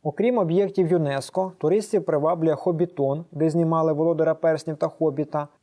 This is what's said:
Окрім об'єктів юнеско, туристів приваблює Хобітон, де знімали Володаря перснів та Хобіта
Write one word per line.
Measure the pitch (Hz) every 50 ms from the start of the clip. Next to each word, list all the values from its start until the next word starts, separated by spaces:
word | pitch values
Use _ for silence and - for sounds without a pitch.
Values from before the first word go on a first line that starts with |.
| -
Окрім | 156 147 - 202 240 247
об'єктів | 233 190 160 165 190 202 190 196 190 185 156
юнеско, | 180 170 156 143 139 139 135 - _ 185 185 185 180
туристів | _ - 156 185 214 208 - - 196 -
приваблює | - 156 147 147 160 180 165 160 160 151
Хобітон, | - - 185 170 156 175 170 - 143 139 135 139 156 170 _
де | - 143 156 160
знімали | 147 170 165 160 160 160 160 160 156
Володаря | 143 160 165 170 156 160 160 156
перснів | - - 165 156 147 - 165 156
та | - -
Хобіта | 156 - - 160 156 139 147 151 151 - 151 147 143 _ _